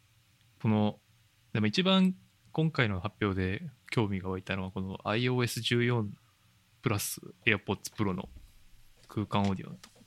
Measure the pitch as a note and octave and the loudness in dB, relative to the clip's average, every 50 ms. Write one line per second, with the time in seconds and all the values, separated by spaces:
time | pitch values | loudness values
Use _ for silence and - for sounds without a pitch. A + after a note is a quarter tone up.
0 | _ _ _ _ _ _ _ _ _ _ _ - - A2+ G#2+ G#2+ G#2 G#2 - - | _ _ _ _ _ _ _ _ _ _ _ -2 2 2 4 4 2 2 0 -4
1 | _ _ _ _ _ _ _ _ _ _ - A#2 G#2+ G#2+ - F#3 F3+ F#3+ F#3+ F#3+ | _ _ _ _ _ _ _ _ _ _ -2 0 0 2 2 2 2 4 4 6
2 | F#3 F#3 F#3 - - - _ _ _ - - - D#3+ D#3+ - - B2 G#2 G2 F2+ | 4 4 2 -2 -10 -20 _ _ _ -8 -2 0 0 0 2 2 0 0 0 -2
3 | - - - - A2 G2+ F#2+ F#2+ F#2 F#2 G2 - F3+ D3 - _ _ - - B2+ | -4 -4 -2 0 0 2 2 2 0 0 -2 -4 -6 -10 -14 _ _ -4 0 0
4 | A2 G2+ G2+ F#2 F2 F#2 F#2 F#2+ - - F#2+ G2 F#2 F#2 - G2 F#2+ F#2+ F#2+ - | 2 2 0 -2 -4 -4 -6 -6 -4 -4 -4 -4 -4 -4 -6 -6 -6 -6 -6 -6
5 | - G2+ G#2 A#2 B2 B2 B2+ B2 B2 A#2 - A#2+ A2+ - B2 A#2+ A#2+ A#2+ B2 A#2 | -4 -2 0 0 0 2 2 2 0 0 -2 -4 -2 0 2 2 2 2 2 2
6 | G#2+ G#2 - - _ _ _ _ _ _ _ _ _ _ _ _ - A2 G#2+ G#2 | 0 -2 -6 -12 _ _ _ _ _ _ _ _ _ _ _ _ -2 0 0 0
7 | - - - - - - - _ - A#2 G#2+ G2+ - - G2 - - - - - | -2 -4 -8 -10 -14 -18 -10 _ 0 2 2 2 0 -2 -4 -4 -6 -8 -4 -2
8 | G#2+ G2+ F2+ F#2 - - - - - - - - - - - - - - - - | -2 -2 -2 -4 -8 -12 -14 -20 -20 -20 -20 -20 -20 -20 -20 -20 -20 -20 -20 -20
9 | - - - A2 G2+ - - G2+ G2+ G2 F#2+ E2+ - - - - - - _ - | -16 -10 -6 -6 -4 0 0 0 2 2 0 -2 -6 -12 -14 -16 -20 -20 _ -20
10 | - | -20